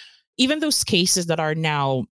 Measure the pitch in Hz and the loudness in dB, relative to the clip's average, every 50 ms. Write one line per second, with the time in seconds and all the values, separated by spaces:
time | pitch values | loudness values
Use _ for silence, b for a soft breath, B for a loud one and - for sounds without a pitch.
0 | B B B B B B _ - 254 262 302 311 311 302 - - - - 220 175 | B B B B B B _ 0 0 0 2 0 0 -2 0 0 0 0 2 2
1 | 175 175 - 190 175 170 160 160 156 156 156 160 160 156 151 143 139 139 135 131 | 2 2 0 0 0 -2 -2 -2 0 -2 -2 -2 -2 -2 0 0 0 0 0 0
2 | 117 - | -2 -6